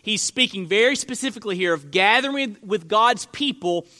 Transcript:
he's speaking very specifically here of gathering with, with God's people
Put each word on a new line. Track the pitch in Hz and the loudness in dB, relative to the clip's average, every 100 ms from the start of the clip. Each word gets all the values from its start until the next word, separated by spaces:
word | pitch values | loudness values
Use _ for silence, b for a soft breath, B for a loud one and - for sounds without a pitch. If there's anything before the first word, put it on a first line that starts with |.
he's | 208 208 | -4 -4
speaking | - - 247 196 165 | -2 0 0 -2 0
very | 202 240 277 | 2 2 2
specifically | - 247 269 220 208 185 | -4 -6 -6 -6 -6 -2
here | 175 | 0
of | 160 143 | -2 -2
gathering | 180 202 240 277 | 2 4 4 2
with, | 277 262 202 | -2 -4 -6
with | 196 202 165 | -4 -4 0
God's | 208 233 226 - | 2 4 2 -6
people | - 285 - 175 175 b | -6 -4 -2 -2 -2 b